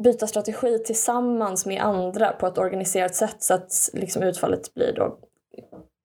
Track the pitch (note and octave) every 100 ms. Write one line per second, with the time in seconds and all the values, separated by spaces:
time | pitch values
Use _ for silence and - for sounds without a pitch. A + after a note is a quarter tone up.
0 | A3+ A#3 G#3+ G#3+ G#3 G#3+ B3 A3+ A3 A3
1 | - A#3+ B3 A#3 G#3 F#3 G3+ F#3+ G#3+ G3
2 | F3+ G3 A3 - F#3 F#3 F#3 F#3+ F#3 F#3+
3 | F#3 F3+ G#3+ - - F#3 F#3 - - -
4 | F#3+ - F#3 F3 - F3+ - - - -
5 | - - - _ _ - - - - _